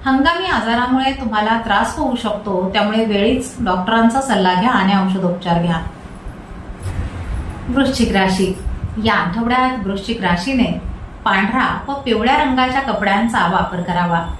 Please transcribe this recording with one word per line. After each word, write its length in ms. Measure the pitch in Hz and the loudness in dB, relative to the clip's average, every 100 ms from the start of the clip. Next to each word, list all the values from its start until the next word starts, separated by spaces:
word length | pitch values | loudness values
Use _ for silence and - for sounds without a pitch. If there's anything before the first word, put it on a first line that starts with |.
| 277 | 2
हंगामी 400 | 262 302 339 370 | 4 2 2 0
आजारामुळे 680 | 262 220 233 247 262 269 | -2 0 0 2 2 0
तुम्हाला 480 | 262 240 214 214 226 220 | -2 -2 0 2 0 2
त्रास 300 | 202 - - | 0 0 -2
होऊ 180 | 269 240 | -2 -2
शकतो, 540 | 220 208 208 185 185 | -2 -4 -2 -2 0
त्यामुळे 320 | 214 208 220 220 | 0 2 2 2
वेळीच 500 | 202 214 254 - - | 2 2 2 -4 -4
डॉक्टरांचा 600 | 208 190 185 226 226 262 | -2 0 2 4 4 4
सल्ला 320 | 269 196 185 | 0 2 4
घ्या 180 | - 240 | 4 2
आणि 220 | 214 190 | 2 4
औषधोपचार 680 | 196 185 185 180 175 180 170 | 4 2 0 0 -2 0 0
घ्या. 180 | 170 160 - - - - - - - - - - - - - - - - - - - | 2 -2 -4 -10 -16 -14 -14 -14 -16 -14 -14 -10 -8 -6 -6 -8 -8 -6 -6 -8 -2
वृश्चिक 420 | 247 254 269 214 | 2 2 2 2
राशी. 400 | 196 190 185 185 185 - - - 220 | 2 2 2 0 0 -6 -6 -6 -2
या 100 | 220 | 0
आठवड्यात 760 | 196 185 208 233 254 254 254 196 | 0 0 -2 0 2 2 0 -4
वृश्चिक 340 | 196 - 220 | -6 -4 -2
राशीने 500 | 185 175 269 262 196 180 - - - - 214 | 0 0 0 0 0 0 -6 -10 -12 -4 0
पांढरा 420 | 196 208 247 214 - - | 2 2 0 0 -2 -6
व 60 | |
पिवळ्या 420 | 277 254 214 233 294 | -6 0 2 2 2
रंगाच्या 380 | 294 262 254 262 | 2 2 2 0
कपड्यांचा 680 | 233 - 202 196 233 220 175 | -2 0 2 2 2 2 2
वापर 300 | 185 165 175 | 0 0 -4
करावा. 400 | 175 175 175 170 170 - | -2 0 0 0 -2 -8